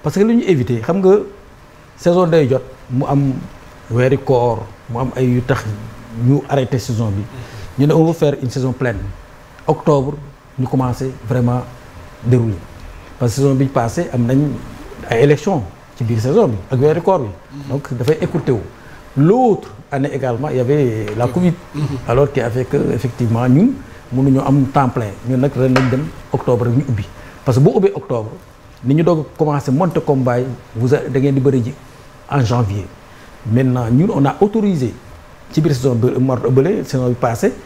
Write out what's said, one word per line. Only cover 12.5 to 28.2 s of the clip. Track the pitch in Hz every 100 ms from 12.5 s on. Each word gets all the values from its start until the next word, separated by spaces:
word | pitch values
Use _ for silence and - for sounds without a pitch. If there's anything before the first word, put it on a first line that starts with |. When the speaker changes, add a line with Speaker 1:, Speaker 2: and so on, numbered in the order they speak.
| 90 - - - - - -
Speaker 1:
Parce | 120 135
que |
saison | 139 135
bi | 135
passée, | 135 117 175 175
am | 123 117
nañ | 135 147 113 - - - - -
ay | -
élections | 143 147 - 170 95 - - -
ci |
biir | 113 117
saison | 123 196 196
bi, | 104 -
ak | 127
weeri | 110 160
koor | 170 185
bi. | 110 95 - 139 139
Donc, | 135 -
dafay | 120 123 156
écourté | 175 165 151
wu. | 117 82 - - - - 139
L'autre | 156 233 254 190 - - -
année | 139 143
également, | 139 127 117 151
il | 127
y |
avait | 120 147 127 110 104 107
la | 123
covid. | 185 180 160 -
Speaker 2:
Mhm. | 147 147 131 -
Speaker 1:
Alors | 123 143
qui | 131
a | 117
fait | 120 123
que, | 139 -
effectivement, | 117 123 - 117 113 127
ñun, | 131 240 - - - -
mënuñu | 123 139 131 135
am | 143 127
temps | 147 127
plein. | 127 107 98 120
Ñun | 127
nag, | 139 123
ren | 131
nañ | 127 131
dem | 131 160 - -
octobre | 135 - 120 120
rek | 120
ñu | 147
ubbi. | 104 - - - - -
Parce | 120
que |
boo | 160 240
ubbee | 196 170
octobre, | - 123